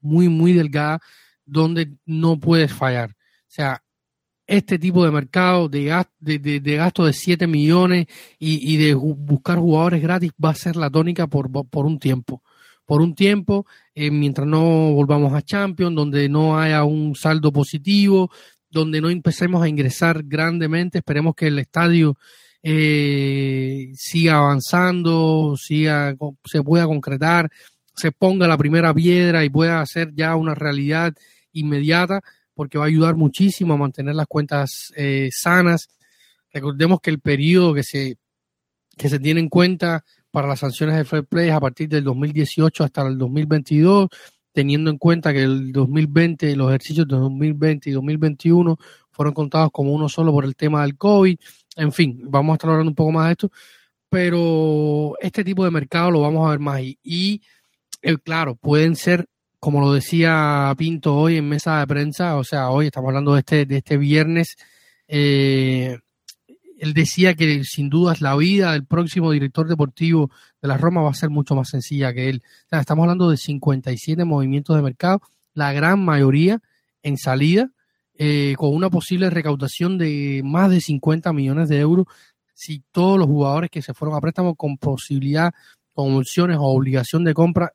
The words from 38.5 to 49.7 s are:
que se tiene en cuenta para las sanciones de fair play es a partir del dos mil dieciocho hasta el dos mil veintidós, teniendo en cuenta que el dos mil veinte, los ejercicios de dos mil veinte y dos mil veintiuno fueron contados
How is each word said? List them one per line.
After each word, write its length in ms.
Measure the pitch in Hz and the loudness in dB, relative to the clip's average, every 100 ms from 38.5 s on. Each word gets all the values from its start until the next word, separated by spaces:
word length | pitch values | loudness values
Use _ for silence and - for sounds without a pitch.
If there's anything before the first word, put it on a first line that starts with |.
| _ _ _ _ _ | _ _ _ _ _
que 140 | 143 | -4
se 100 | 143 | -2
tiene 200 | 139 165 | 0 0
en 100 | 165 | 2
cuenta 540 | 180 180 180 175 165 _ _ _ | 2 2 0 -4 -4 _ _ _
para 180 | 156 139 | -4 -2
las 120 | 135 | -2
sanciones 360 | 139 - 156 160 | -4 -2 -2 0
de 100 | 147 | -2
fair 200 | 156 143 | -4 -2
play 240 | 170 170 | 0 2
es 60 | 156 | 2
a 40 | |
partir 300 | 135 123 156 | -2 -4 -4
del 140 | 151 | -2
dos 120 | 139 127 | -2 -2
mil 160 | 147 | -2
dieciocho 520 | 147 147 - 160 - | -2 -2 2 2 2
hasta 240 | 147 - 135 | -4 -2 -4
el 100 | 131 | -2
dos 140 | 127 | -2
mil 160 | 143 151 | -2 0
veintidós, 600 | 156 135 151 170 202 190 - - _ _ | -2 0 2 4 4 2 -4 -20 _ _
teniendo 380 | - 139 147 160 | -2 0 0 0
en 60 | 147 | 0
cuenta 360 | 170 170 160 | 2 2 0
que 80 | 139 | 0
el 300 | 131 135 135 | 0 0 -2
dos 180 | 131 127 | -2 0
mil 160 | 151 156 | 2 2
veinte, 480 | 143 170 160 151 139 | 2 0 0 -2 0
los 140 | 131 | 0
ejercicios 380 | 135 - 156 151 | 0 -2 -2 0
de 80 | 135 | 0
dos 160 | 131 | 0
mil 220 | 135 151 147 | 0 -2 0
veinte 340 | 156 147 143 | 0 0 -4
y 40 | |
dos 100 | 135 | -4
mil 140 | 135 156 | -4 -2
veintiuno 580 | 156 143 165 170 170 160 - _ _ - | -2 0 2 4 4 -2 -6 _ _ -4
fueron 140 | 147 143 | -4 -2
contados 340 | 147 160 160 | -2 0 0